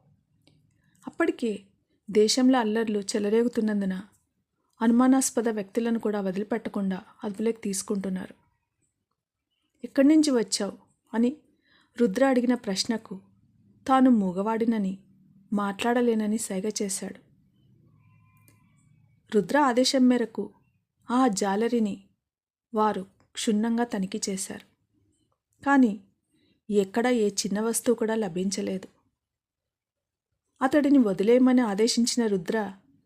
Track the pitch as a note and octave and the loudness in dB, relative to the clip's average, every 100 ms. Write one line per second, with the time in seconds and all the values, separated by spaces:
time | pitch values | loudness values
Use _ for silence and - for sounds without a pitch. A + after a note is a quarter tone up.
0 | _ _ _ _ _ _ _ _ _ _ | _ _ _ _ _ _ _ _ _ _
1 | - - E4+ - A#3 G3 _ _ _ _ | -18 -4 -2 -2 -4 -6 _ _ _ _
2 | - G3+ G#3+ C4+ B3+ C4 G#3+ A3 A3+ G#3 | -2 2 4 4 4 4 2 -2 -2 -4
3 | G3 G#3 G3+ A3 A#3+ A#3+ G#3+ G#3 F#3+ F#3 | -4 -4 0 0 0 0 -2 -2 -2 -6
4 | - _ _ _ _ _ _ - A3+ A#3 | -12 _ _ _ _ _ _ -2 2 4
5 | B3+ C4+ - - A3+ A3 F#3+ A#3+ A#3 A3+ | 4 4 2 -2 -2 -4 -4 -2 -2 -2
6 | A3+ G#3 F#3+ F3+ G#3 A3+ A3 G#3 G3 F#3 | -2 -2 -4 -4 -4 -6 -4 -4 -4 -4
7 | - - A3 G3 A3 A3+ G3+ F#3+ - G3+ | -10 -12 -10 -4 -4 -4 -6 -8 -6 -6
8 | F#3+ F#3 - - _ _ _ _ _ _ | -4 -8 -10 -20 _ _ _ _ _ _
9 | _ _ _ _ _ _ _ _ A#3+ - | _ _ _ _ _ _ _ _ -6 2
10 | C#4 D#4 D4 B3 G#3 - G3 - _ _ | 4 6 4 0 -2 -4 -6 -8 _ _
11 | _ A3+ A#3+ D4+ _ _ _ _ _ - | _ -2 -2 -2 _ _ _ _ _ -2
12 | A#3+ F#3+ C4+ B3+ B3 B3 - F#3+ - A3 | 0 2 2 2 2 -2 -2 -6 -4 -6
13 | - F#3+ _ _ _ _ _ _ - C4 | -8 -18 _ _ _ _ _ _ 0 4
14 | B3+ A#3 F#3+ F3 G#3 A3+ A3+ A3+ F#3+ F#3+ | 6 4 0 -2 -4 -2 -2 -2 -4 -8
15 | _ _ _ _ - G#3 G3+ G3 A#3 A#3+ | _ _ _ _ -8 -4 -4 -2 -2 0
16 | A#3+ A3 G#3+ A3 - F#3+ G#3+ - G3+ - | 0 0 -2 -4 -6 -6 -6 -6 -6 -8
17 | F#3+ - _ _ _ _ _ _ _ _ | -10 -14 _ _ _ _ _ _ _ _
18 | _ _ _ _ _ _ _ _ _ _ | _ _ _ _ _ _ _ _ _ _
19 | _ _ - A3 E3+ C#4+ C4+ A#3+ B3+ C4+ | _ _ -4 -2 0 0 2 2 0 4
20 | B3+ B3 A3 - G3+ _ _ _ _ _ | 4 2 -2 -6 -12 _ _ _ _ _
21 | - B3 C4 F#3 G3+ G3+ A#3 A#3+ G#3+ F#3+ | -4 0 0 0 -2 -2 0 0 -2 -6
22 | _ _ _ _ _ _ _ G#3+ G#3+ F#3+ | _ _ _ _ _ _ _ -2 -2 -2
23 | F#3+ _ _ - - G#3 A#3 A#3 A#3+ G#3 | -10 _ _ -8 -2 0 0 -2 -2 -4
24 | F#3+ A3 - F#3+ - - - _ _ _ | -6 -6 -6 -8 -8 -12 -18 _ _ _
25 | _ _ _ _ _ _ C#4 C#4 A#3+ G3 | _ _ _ _ _ _ 2 4 4 0
26 | _ _ _ _ _ _ - G#3 G3 A#3 | _ _ _ _ _ _ -2 -2 0 -2
27 | B3 A#3+ G#3 G3+ G3 G3 A3+ A3+ - A3 | 0 0 0 -2 -4 -4 -2 -2 -2 0
28 | A3 A3+ G3+ F3 F#3+ G3+ G3+ F#3+ - _ | 0 -2 -4 -4 -6 -4 -6 -8 -10 _
29 | _ _ _ _ _ _ _ _ _ _ | _ _ _ _ _ _ _ _ _ _
30 | _ _ _ _ _ - C4 D4+ C#4 C#4+ | _ _ _ _ _ -4 2 2 4 4
31 | G#3 F#3 G3+ B3 B3+ B3+ A#3 G3 A#3 A#3+ | 4 2 4 6 6 4 2 0 0 2
32 | A#3 - A3 G3 E3 A3 G3 G3 _ _ | 0 0 0 0 -2 -4 -4 -12 _ _